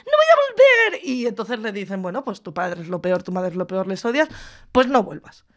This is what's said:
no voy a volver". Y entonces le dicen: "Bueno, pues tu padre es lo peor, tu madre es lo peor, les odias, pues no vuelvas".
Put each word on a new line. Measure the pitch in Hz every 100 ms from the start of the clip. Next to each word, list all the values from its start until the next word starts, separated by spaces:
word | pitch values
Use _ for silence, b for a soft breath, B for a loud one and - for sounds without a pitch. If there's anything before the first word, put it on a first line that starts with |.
no | -
voy | 605 640
a | 605 554 453 539 480 440
volver". | - 269
Y | 254 233
entonces | 220 208 240
le | 220
dicen: | 202 190 190
"Bueno, | 180 233
pues | 254 196
tu | -
padre | 165 180 175
es | 170
lo | 180
peor, | 180 180
tu | 180
madre | 185 185
es | 180
lo | 180
peor, | 190 190
les | 190
odias, | 233 269 311 B B B B
pues | 247 254
no | 269
vuelvas". | 185 147 - - _